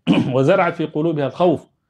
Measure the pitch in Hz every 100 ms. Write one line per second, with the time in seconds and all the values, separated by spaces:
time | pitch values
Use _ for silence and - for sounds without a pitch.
0 | - - 139 127 135 190 170 - 156 151
1 | 165 156 135 - 180 147 - _ _